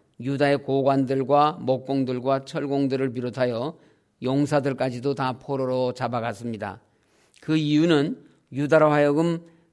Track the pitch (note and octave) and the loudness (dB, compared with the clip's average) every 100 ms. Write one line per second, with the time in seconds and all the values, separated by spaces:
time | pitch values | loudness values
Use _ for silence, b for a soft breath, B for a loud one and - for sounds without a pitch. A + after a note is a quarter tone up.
0 | b - B2 C#3 C#3+ C#3+ C#3 C3+ C3+ C3+ | b -10 -6 0 2 2 0 0 2 2
1 | B2+ C3+ B2+ C#3+ D3+ - A#2+ C3 C3 C#3 | 0 -2 2 4 4 2 -2 -2 -2 -2
2 | B2+ B2 B2+ C3+ C3+ D#3+ C#3+ C#3 C3+ C3 | -2 -2 -2 -2 -2 -6 -2 0 0 0
3 | C3+ A#2+ B2 A#2+ B2 A#2 C#3 - b b | -2 -4 -6 -2 -2 -2 -6 -10 b b
4 | b _ B2+ C#3 C#3+ D3 C3+ B2+ C3 A#2+ | b _ -2 0 2 0 0 -2 -2 -2
5 | C#3 C3+ C3 A#2+ - C3+ C3 B2+ B2+ B2 | -4 -2 -4 -4 -6 -4 -2 -2 -2 -4
6 | B2+ A#2+ A#2 G#2+ A#2 G#2+ G2+ - _ b | -4 -4 -6 -6 -8 -8 -8 -10 _ b
7 | b b b b - D#3+ D3+ D3+ E3+ D3 | b b b b -2 0 2 2 4 4
8 | D#3 B3+ b b b C3 D3 D#3 D3+ D3 | 2 -4 b b b -6 2 4 6 4
9 | D3 D3 E3+ E3 b b b | 4 2 0 -2 b b b